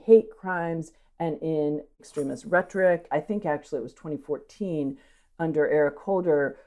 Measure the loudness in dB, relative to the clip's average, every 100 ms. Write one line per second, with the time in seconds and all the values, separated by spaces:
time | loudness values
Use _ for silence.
0 | 8 8 8 -8 -6 -4 -4 -4 -8 _
1 | _ -6 -4 -4 -4 0 0 -2 -8 _
2 | -14 -6 -6 -6 -2 -2 0 2 2 2
3 | -2 -4 -4 -4 -2 -4 -4 -8 -8 -12
4 | -10 -10 -8 -8 -10 -10 -6 -4 -4 -6
5 | _ _ _ -6 -4 0 2 2 0 -2
6 | -4 -2 2 0 0 -6